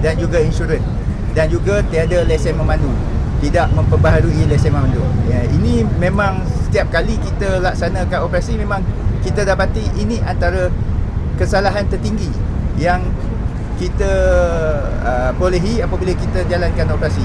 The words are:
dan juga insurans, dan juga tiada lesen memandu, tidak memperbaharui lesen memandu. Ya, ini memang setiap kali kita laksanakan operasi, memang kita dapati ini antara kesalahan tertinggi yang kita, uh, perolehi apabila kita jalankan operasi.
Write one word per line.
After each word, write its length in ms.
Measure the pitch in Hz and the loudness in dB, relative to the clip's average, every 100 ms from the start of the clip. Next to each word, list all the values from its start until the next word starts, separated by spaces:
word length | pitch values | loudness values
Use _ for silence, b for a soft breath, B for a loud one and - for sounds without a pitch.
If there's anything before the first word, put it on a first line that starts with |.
dan 160 | 151 160 | 0 0
juga 240 | 160 165 | 0 2
insurans, 400 | 160 160 165 156 - - - - - | 2 0 0 -2 -2 -2 -2 -2 -2
dan 160 | - 160 | 0 0
juga 320 | 175 - 202 196 | 0 0 0 0
tiada 400 | 160 165 175 165 | 0 0 2 2
lesen 320 | 160 175 160 | 2 0 0
memandu, 320 | 156 156 151 120 - - - - | 0 2 0 0 -2 -2 -2 0
tidak 300 | 147 165 - - | 0 2 2 2
memperbaharui 720 | 151 160 160 160 160 151 151 | 2 4 4 4 4 2 2
lesen 240 | 147 151 | 4 2
memandu. 260 | 143 131 123 - - 123 | 2 2 2 0 0 2
Ya, 160 | 123 - | 2 2
ini 380 | - 240 240 214 - | 2 2 2 2 2
memang 420 | 180 196 202 185 - - - | 0 2 0 0 -2 -2 0
setiap 240 | 202 175 | 0 0
kali 240 | 165 190 220 | 0 0 -2
kita 420 | - - 196 185 | -2 -2 0 0
laksanakan 640 | 180 175 170 185 180 175 165 | 0 0 -2 -2 -2 -2 0
operasi, 320 | 180 - 226 | -2 -2 -2
memang 240 | 202 202 185 - - - | -2 -2 -2 -2 -2 0
kita 240 | - - 196 | -2 0 0
dapati 340 | 185 190 - - - | 0 0 0 -2 -2
ini 220 | 208 233 | -2 -2
antara 440 | - 180 175 185 180 170 - - - - - - | -2 0 0 0 0 -2 -2 -2 -2 -2 -4 -2
kesalahan 480 | 185 202 196 202 202 | 0 2 0 0 -2
tertinggi 420 | - - 214 - - - - - - | -2 -2 -2 -2 -2 -2 -2 -2 0
yang 240 | 175 180 - - - - - - - - | 0 0 0 -2 -4 -4 -4 -4 -6 -4
kita, 320 | 180 - 196 190 185 180 175 165 160 - - - | -4 0 0 2 4 4 2 0 0 0 -2 -2
uh, 320 | - 127 127 - | 0 0 0 0
perolehi 400 | 180 180 165 - | 0 0 0 0
apabila 320 | 170 180 185 | -2 -2 -2
kita 320 | 180 - 185 175 | -2 -2 -2 0
jalankan 400 | 175 170 165 160 | 0 0 0 0
operasi. 320 | 156 - - | 0 0 0